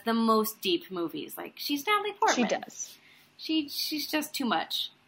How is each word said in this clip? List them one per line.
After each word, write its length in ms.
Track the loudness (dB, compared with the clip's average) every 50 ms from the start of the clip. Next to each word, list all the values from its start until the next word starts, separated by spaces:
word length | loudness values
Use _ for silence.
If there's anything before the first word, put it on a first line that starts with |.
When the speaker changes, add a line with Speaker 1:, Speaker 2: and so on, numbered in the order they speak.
| 0
Speaker 1:
the 80 | 0 2
most 480 | 4 6 6 6 4 4 0 -2 -4
deep 300 | 0 0 0 0 -2 -6
movies. 420 | -6 -4 -4 -4 -4 -6 -10 -10 -10
Like, 180 | -10 -12 -12 -10
she's 300 | -8 -4 -2 -2 -2 2
Natalie 260 | 2 2 2 2 -2 0
Portman. 340 | 2 4 4 6 4 4
Speaker 2:
She 80 | 2 2
does. 420 | -2 -4 -10 -12 -12 -12 -14 -14 -20 -20 -20 -20 -20 -20 _ _
Speaker 1:
She, 300 | -10 -2 0 0 0 0 0
she's 380 | -4 -4 -4 -2 -2 -4 -4
just 260 | -2 -2 -2 -2 -2 -4
too 100 | -2 0
much. 460 | 2 2 0 0 -2 -4 -4 -4 -6 -10 _ _